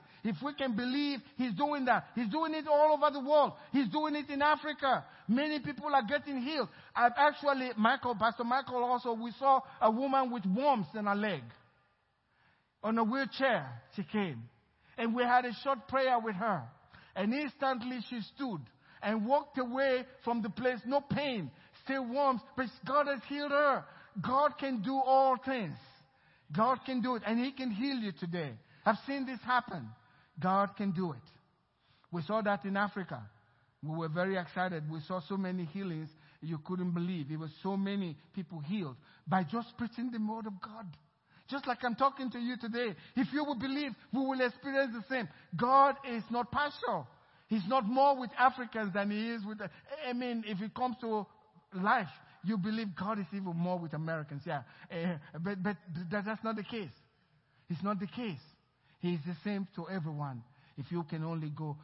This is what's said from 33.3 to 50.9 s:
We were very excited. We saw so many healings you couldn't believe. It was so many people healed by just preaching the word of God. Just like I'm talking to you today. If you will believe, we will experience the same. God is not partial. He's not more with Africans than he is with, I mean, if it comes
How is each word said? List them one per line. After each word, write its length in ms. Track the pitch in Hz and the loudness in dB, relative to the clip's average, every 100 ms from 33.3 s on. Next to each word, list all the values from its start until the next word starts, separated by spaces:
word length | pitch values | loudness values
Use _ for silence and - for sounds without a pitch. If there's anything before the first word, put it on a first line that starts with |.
| - _ _ _ _ | -20 _ _ _ _
We 140 | 147 160 | -6 -4
were 140 | 160 | -2
very 280 | 165 185 190 | 0 0 -2
excited. 460 | 170 185 185 165 151 | -4 -4 -2 -2 -6
We 80 | 160 - | -8 -6
saw 140 | 185 180 | -8 -4
so 80 | 196 | -4
many 260 | 185 185 | -2 -4
healings 460 | 165 196 196 156 156 - - _ | -6 -6 -6 -6 -8 -16 -20 _
you 160 | 156 156 | -8 -8
couldn't 340 | 151 185 180 | -6 -4 -2
believe. 400 | 170 175 180 139 | -2 -2 -4 -4
It 80 | 156 | -6
was 120 | 160 - | -8 -8
so 140 | 190 196 | -4 -2
many 400 | 196 202 180 147 _ | -2 -2 -4 -8 _
people 260 | 196 165 165 | -10 -10 -10
healed 380 | 147 208 147 117 - - - | -6 -4 -6 -10 -18 -16 0
by 180 | 190 | 0
just 340 | 160 233 226 - | 0 -4 -6 -8
preaching 340 | 233 - 247 | -8 -6 -6
the 80 | 233 | -4
word 260 | 214 226 214 | -4 -4 -8
of 140 | 185 | -10
God. 260 | 214 220 190 139 _ _ _ - - | -12 -12 -16 -16 _ _ _ -20 -8
Just 160 | 277 269 | -6 -4
like 100 | 240 240 | -2 -2
I'm 100 | 226 | 2
talking 340 | 269 269 254 | 2 2 -6
to 80 | 240 | -4
you 180 | 240 254 | -4 -4
today. 360 | 233 233 240 160 - 247 | -4 -2 -2 -4 -4 -2
If 160 | 226 | 0
you 140 | 277 294 | 0 -2
will 120 | 240 | -2
believe, 340 | 269 277 285 202 - | -2 -2 -4 -8 -4
we 80 | 254 | 0
will 220 | 262 262 | 0 2
experience 500 | 247 - 277 269 269 | 0 -2 -2 0 0
the 220 | 226 - 262 | -4 -4 -4
same. 140 | 175 - - 160 | -4 -10 -10 -2
God 400 | 240 269 277 262 262 | 6 8 8 4 -4
is 180 | 233 - | -6 -2
not 220 | 240 240 | -4 -2
partial. 560 | 262 294 - 381 180 127 - _ _ _ | -2 -2 -2 -4 -2 -6 -16 _ _ _
He's 180 | 220 180 | -2 2
not 160 | 262 208 | 2 2
more 340 | 262 285 269 | 4 4 4
with 120 | 247 - | -2 4
Africans 560 | 254 254 233 220 208 | 4 4 -4 -4 -2
than 180 | 202 202 | 0 0
he 180 | 208 226 | -2 -2
is 160 | 233 202 | -4 -6
with, 140 | 214 196 - - 294 269 | -8 -10 -12 -14 -8 -6
I 60 | |
mean, 320 | 247 247 233 214 | -4 -2 -4 -4
if 160 | 185 | -6
it 120 | 214 - | -6 -4
comes 220 | 254 | -4